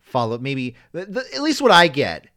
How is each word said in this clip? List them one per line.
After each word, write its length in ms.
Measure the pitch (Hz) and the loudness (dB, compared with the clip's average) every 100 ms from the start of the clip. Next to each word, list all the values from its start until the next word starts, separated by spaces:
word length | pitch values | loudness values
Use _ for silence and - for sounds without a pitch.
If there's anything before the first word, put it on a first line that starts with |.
follow-, 380 | _ 127 113 117 | _ -4 -4 -6
maybe, 380 | 135 135 123 120 _ | -8 -8 -10 -12 _
the, 140 | 165 202 | -14 -10
the, 180 | 233 254 | -10 -10
at 80 | - | -6
least 180 | 302 294 | -4 0
what 120 | 262 | 6
I 160 | 175 175 | 6 6
get 400 | 139 104 80 _ | 2 -2 -4 _